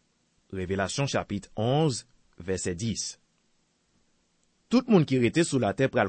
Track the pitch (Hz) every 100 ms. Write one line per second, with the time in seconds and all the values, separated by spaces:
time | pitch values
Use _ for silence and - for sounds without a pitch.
0 | _ _ _ _ _ 95 90 95 95 -
1 | 139 - 90 104 - - 113 139 160 120
2 | - _ _ _ 85 92 95 87 113 95
3 | - - _ _ _ _ _ _ _ _
4 | _ _ _ _ _ _ _ 240 254 208
5 | 139 131 117 147 170 135 107 95 135 120